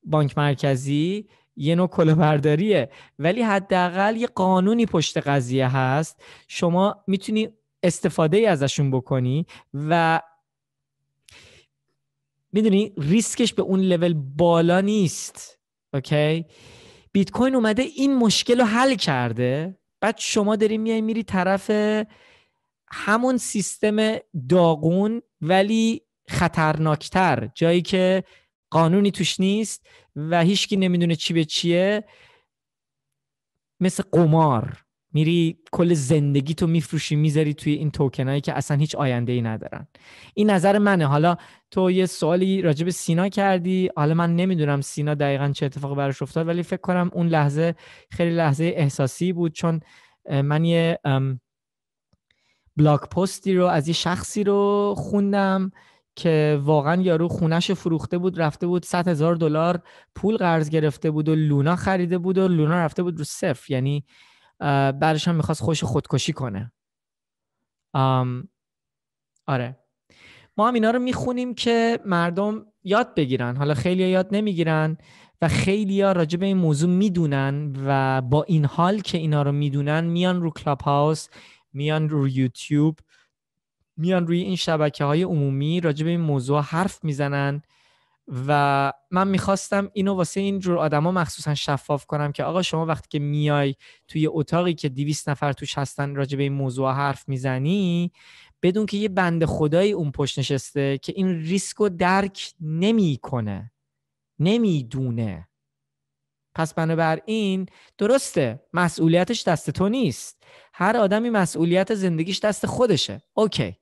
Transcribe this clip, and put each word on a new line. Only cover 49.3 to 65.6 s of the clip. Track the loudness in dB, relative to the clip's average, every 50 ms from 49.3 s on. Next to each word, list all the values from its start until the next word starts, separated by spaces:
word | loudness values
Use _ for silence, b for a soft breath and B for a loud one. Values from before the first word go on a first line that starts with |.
بود، | -2 -2 -2 -4
چون، | -2 -2 -2 -2 -2 -2 b b b b b b b b _
اه، | -4 -2 0
من | 0 0 0 2 2
یه، | 2 2 2 2 0 -2 -2 0
ام، | 0 0 0 0 -2 -4 -6 _ _ _ _ _ _ _ _ _ _ _ _ _ _ _ _ _ _ _ _ _ _ _ _ _ _ _
بلاگ | 2 4 4 4 2
پستی | 0 -4 -4 -2 -2 -2 -4 -6 -4 0 2
رو | 2 2
از | 2 2 0 0 0
یه | -2
شخصی | -2 -2 -2 -4 -4 -6 -6 -4 -2 0
رو | 2 2 2 2 2 2 0 0 -2 -2 -4
خوندم | -6 -2 0 0 0 2 2 2 2 2 0 0 -2 -4 b b b b b b b b _
که | -4 0 2 2 4 4 2 2 2
واقعاً | 2 2 2 2 2 2 0 2
یارو | 2 2 2 2 0 -2
خونه‌شو | -2 -2 0 0 0 0 0 -2 -4
فروخته | -2 0 -2 -2 -2 -2 -4 -4 -2
بود، | -2 -2 -2 0
رفته | -2 -2 -2 -4 -2
بود | -2 -2 -2 -2
صد | -2 -2 -2 0 0
هزار | 0 2 2 2 2
دلار | 2 0 0 2 2 2 0 0 -2 B B B B B B _
پول | -4 -2 0 0
قرض | 2 2 2 2 2 0 0
گرفته | 0 0 0 0 -2 -2 -4 -2
بود | -2 0 0 2
و | 2
لونا | 2 2 2 2 2 2 2 0
خریده | 0 0 0 0 0 0 0 -2 -2
بود | -2 0 0 2
و | 2 2
لونا | 2 2 2 2 2
رفته | 0 0 -2 -2 -2
بود | -4 -4 -4 -6
رو | -8
صفر. | -10 -6 -4 -2 -4 -4 -4 -4 -4
یعنی، | -2 -2 0 -2 -2 -4 b b b b b b b b b b b _
اه، | -2 0 2 2 2 0
بعدش | 0 0 0 0 0 0 0 0
هم | 0
می‌خواست | 0 0 -2 -4 -2